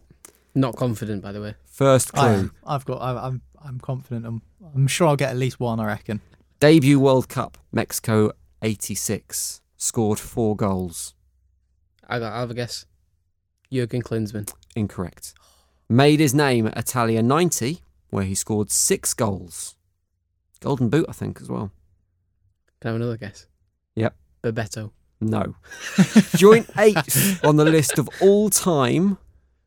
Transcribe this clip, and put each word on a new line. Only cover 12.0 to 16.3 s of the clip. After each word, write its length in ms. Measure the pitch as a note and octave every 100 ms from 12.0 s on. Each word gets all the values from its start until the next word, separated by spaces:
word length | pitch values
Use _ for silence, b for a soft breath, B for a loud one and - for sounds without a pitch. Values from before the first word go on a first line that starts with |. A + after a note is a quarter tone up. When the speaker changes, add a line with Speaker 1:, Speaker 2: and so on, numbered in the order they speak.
| -
Speaker 1:
I 100 | A#2+
got, 120 | A2+
I 60 | A2+
have 120 | A#2+
a 20 |
guess. 320 | A#2 A#2+ - - _ _ _ _ _ _ _ _
Jurgen 300 | C3 A#2+ B2
Klinsmann. 480 | - A2+ G#2 G#2+ G#2 - _ A#2
Speaker 2:
Incorrect. 580 | G2+ - F2 - - - _ _ _ _ -
Made 320 | A#2 D3 D3+
his 120 | D3+